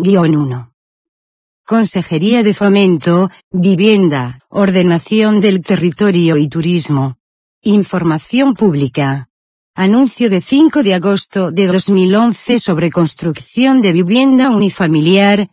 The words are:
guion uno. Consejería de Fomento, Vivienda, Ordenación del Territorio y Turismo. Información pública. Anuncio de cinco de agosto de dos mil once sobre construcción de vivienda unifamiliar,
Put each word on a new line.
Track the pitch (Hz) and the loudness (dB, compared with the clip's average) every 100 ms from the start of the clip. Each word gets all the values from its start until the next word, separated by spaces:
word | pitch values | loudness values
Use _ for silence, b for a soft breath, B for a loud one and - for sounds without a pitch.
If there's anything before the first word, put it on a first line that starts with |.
guion | 180 196 160 156 | 0 2 2 0
uno. | 143 123 120 _ _ _ _ _ _ _ _ _ - | -2 -6 -12 _ _ _ _ _ _ _ _ _ -4
Consejería | 226 214 190 165 160 190 240 | 0 0 -2 -4 -2 0 2
de | 214 | 0
Fomento, | - 202 202 196 170 175 170 190 B _ | 0 2 2 2 2 0 0 0 B _
Vivienda, | 185 180 180 208 208 185 143 123 123 _ | -2 0 2 2 2 2 -2 -6 -10 _
Ordenación | - 196 185 180 170 - 220 214 214 | -2 0 2 0 0 -2 0 2 2
del | 208 190 | 2 0
Territorio | - 180 170 - 208 175 165 156 | -2 -2 -2 0 0 2 2 0
y | 147 | -2
Turismo. | 160 160 175 151 143 135 127 _ _ _ _ | -2 -2 -2 0 -2 -2 -6 _ _ _ _
Información | - 208 190 185 170 156 - 240 277 | 0 0 0 -2 -2 -4 -4 0 0
pública. | 233 214 143 139 - 139 139 131 _ _ _ _ | 2 0 0 -2 -2 -4 -4 -8 _ _ _ _
Anuncio | - 190 226 269 - 240 | -4 0 2 0 0 -2
de | 190 | -2
cinco | - 269 311 302 | 0 2 2 2
de | 214 | 0
agosto | 185 175 196 - 196 180 | 0 0 -2 -4 -6 -4
de | 165 196 | -2 0
dos | 185 190 | 0 0
mil | 196 185 | 2 2
once | 202 233 208 - 240 | 2 0 -2 -2 -2
sobre | - 160 170 | -2 -2 -2
construcción | 180 160 - 175 151 - - 262 262 | -2 -2 -2 -6 -8 -8 -2 2 2
de | 202 | 2
vivienda | 170 180 233 269 262 262 | 0 0 2 2 2 2
unifamiliar, | 220 202 - 170 156 156 190 202 208 202 | 0 0 -2 -2 0 2 2 2 0 -2